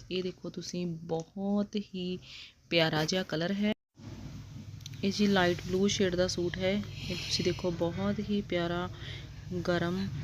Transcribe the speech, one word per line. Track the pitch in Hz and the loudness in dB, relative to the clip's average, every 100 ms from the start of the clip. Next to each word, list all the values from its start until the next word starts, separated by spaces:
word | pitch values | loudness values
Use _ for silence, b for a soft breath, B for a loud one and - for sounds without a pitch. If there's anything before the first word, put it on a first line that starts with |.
| - | -6
ਇਹ | 185 | -4
ਦੇਖੋ | 180 180 175 | -4 -6 -8
ਤੁਸੀਂ, | 175 170 180 180 | -8 -6 -4 -4
ਬਹੁਤ | 165 170 165 165 196 196 202 202 214 | -4 -4 -4 -4 -4 0 2 0 -2
ਹੀ | 208 185 180 180 B B B - - | -4 -4 -4 -6 B B B -20 2
ਪਿਆਰਾ | 170 160 156 160 | 4 6 4 2
ਜਿਹਾ | 185 | 0
ਕਲਰ | 190 156 175 | 0 0 0
ਹੈ। | 196 208 - _ - - - - - - - - - - - | 2 2 0 _ -18 -14 -12 -12 -12 -12 -14 -12 -12 -12 -4
ਇਹ | 196 | 0
ਜੀ | 196 202 | 4 6
ਲਾਈਟ | 196 175 175 - | 8 6 4 0
ਬਲੂ | 185 202 | 2 4
ਸ਼ੇਡ | - 185 175 | 4 2 4
ਦਾ | 180 | 2
ਸੂਟ | - 175 180 | 2 -2 0
ਹੈ। | 185 | 0
ਇਹ | 202 202 - - 180 | 0 -2 -6 -6 -4
ਤੁਸੀਂ | - - 175 | -2 0 0
ਦੇਖੋ, | 170 180 | 0 0
ਬਹੁਤ | 170 170 175 196 202 | 0 0 0 0 0
ਹੀ | 202 208 | 0 0
ਪਿਆਰਾ | - 175 170 175 180 B B B B - - 180 170 | 0 0 0 0 -4 B B B B -12 -6 -2 2
ਗਰਮ | 175 170 180 196 - | 2 2 0 -2 -2